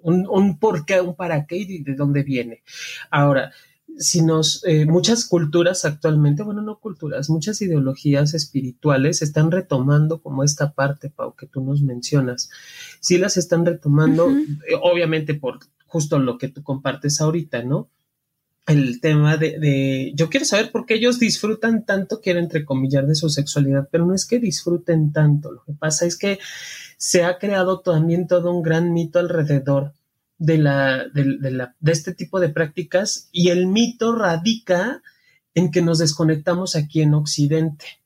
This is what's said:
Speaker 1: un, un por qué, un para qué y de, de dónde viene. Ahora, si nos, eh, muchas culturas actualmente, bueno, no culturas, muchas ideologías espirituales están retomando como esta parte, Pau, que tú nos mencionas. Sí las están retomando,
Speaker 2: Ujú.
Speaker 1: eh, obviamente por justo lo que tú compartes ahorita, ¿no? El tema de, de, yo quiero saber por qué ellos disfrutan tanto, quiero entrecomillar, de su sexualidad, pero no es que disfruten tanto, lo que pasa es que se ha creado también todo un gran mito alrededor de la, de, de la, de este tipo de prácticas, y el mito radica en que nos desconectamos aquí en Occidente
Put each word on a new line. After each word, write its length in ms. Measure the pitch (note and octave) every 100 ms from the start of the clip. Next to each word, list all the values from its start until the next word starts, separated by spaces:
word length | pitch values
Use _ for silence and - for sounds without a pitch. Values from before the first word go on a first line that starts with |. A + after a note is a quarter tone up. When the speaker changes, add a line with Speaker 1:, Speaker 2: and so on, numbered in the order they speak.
Speaker 1:
un, 260 | E3 F3+ F#3+
un 320 | F#3+ G3+ D#3
por 280 | A3 F3 D3
qué, 160 | F#3+
un 120 | F3+ F3
para 280 | F3 D3+ D3
qué 100 | F3
y 80 | G3
de, 240 | F3+ C#3
de 40 | C3+
dónde 260 | C#3+ C#3+
viene. 400 | C#3 B2+ A#2 A#2 _ - - - -
Ahora, 420 | D3+ C#3+ C3+ - - _ _ - D#4
si 240 | - F3
nos, 400 | D#3+ D#3+ D3+ -
eh, 220 | F3 D#3 D3+
muchas 400 | E3+ F3+ A#3 -
culturas 580 | E3+ D3+ E3+ F3 F#3
actualmente, 580 | D#3 D3+ D#3+ D3+ C#3+ D3
bueno, 180 | D3 G#3
no 160 | G#3+ G#3+
culturas, 500 | G#3+ F#3 D3+ C#3 C#3+
muchas 320 | D#3+ D#3+ G#3
ideologías 720 | F#3+ D#3 C3 C3 D3 C#3 D3
espirituales 880 | D#3+ - C3+ B2+ - D3+ C3+ C3+ F3
están 300 | D3+ D#3 D#3
retomando 720 | F#3 F#3 C3+ C3+ D3 D#3 E3
como 220 | D3+ C3+
esta 280 | C#3+ D3 D3
parte, 380 | - C#3 D3 C#3+
Pau, 240 | - A#2+ -
que 100 | -
tú 160 | C3+
nos 200 | C3 C#3+
mencionas. 640 | C#3 A#2+ - C#3+ B2+ B2 - - - - - -
Sí 180 | - F3+
las 180 | G3 F#3+
están 300 | E3 E3+ E3+
retomando, 640 | E3 D3 C#3+ D#3+ E3 E3+
Speaker 2:
Ujú. 120 | C#4+ D4+ D3 D#3
Speaker 1:
eh, 100 | D#3+
obviamente 540 | F3 F3 D#3+ D#3+ D#3
por 240 | D3 B2+ - - _
justo 340 | _ E3 D3 D3
lo 180 | C3 A#2+
que 100 | C#3+
tú 140 | -
compartes 580 | C#3+ C#3 C#3 - D3 D3
ahorita, 440 | D#3 E3+ D3+ A#2+
¿no? 260 | B2 E3 - _ _ _ _ _ _ _ -
El 340 | D3 C3 A#2+
tema 380 | D#3+ D3+ D3 D#3
de, 200 | D#3+ -
de, 540 | D3+ C3+ C3+ C3 C3+
yo 140 | C#3+ E3
quiero 160 | C4+
saber 260 | C#4+ G3+ A3+
por 140 | A#3
qué 100 | - A3
ellos 220 | A#3+ B3
disfrutan 680 | A3+ - G#3 A3 A3+ A3+ A3
tanto, 340 | G3 F#3+ A3
quiero 180 | F#3+ F3
entrecomillar, 680 | E3+ D#3+ D3+ C3 C3+ C#3 C#3
de 80 |
su 160 | D3+ D#3+
sexualidad, 580 | C#3+ C#3+ D3 C3+ C#3 C#3
pero 140 | E3
no 100 | E3+
es 120 | F#3+ -
que 120 | B3
disfruten 720 | A3+ D3 - F3 F3 E3 D3+
tanto, 400 | D3+ D3+ C#3+ D3+
lo 120 | -
que 80 | -
pasa 320 | D3 D#3 -
es 140 | F3 E3+
que 200 | G3+ G3 - - - - - _
se 260 | - F3+
ha 140 | F3 F3+
creado 420 | G3+ G3 F#3 F3+
también 460 | - D#3+ E3 E3+ E3+
todo 260 | F3+ F3
un 100 | F3
gran 300 | D#3+ D#3+ E3+
mito 260 | E3+ E3 F3
alrededor 760 | F3 E3+ D3+ C#3 C#3 C#3 C#3+ - _ _ _ _
de 220 | D#3+ D#3+
la, 460 | D3 C#3 C3+ C3 -
de, 240 | C#3+ C#3 -
de 120 | C#3
la, 260 | B2+ B2 _
de 120 | D#3
este 200 | D#3+ -
tipo 280 | F3+ F3 F#3+
de 100 | E3+
prácticas, 800 | D3+ D#3 F3+ D#3+ F3+ A3 - -
y 160 | F3 F3
el 180 | F3 F#3
mito 460 | G#3 A#3 - A3+
radica 880 | A3+ G3 E3 F#3+ A3+ - F3+ G#3+ - - _ _ _ _
en 160 | E3 F3
que 100 | F3
nos 180 | E3+ E3
desconectamos 800 | D#3+ - D#3+ D#3 F#3 F3 F#3 D#3+
aquí 240 | D3 D#3
en 140 | D#3
Occidente 720 | D3+ D3 - C#3+ D#3+ D#3+ D3+ - -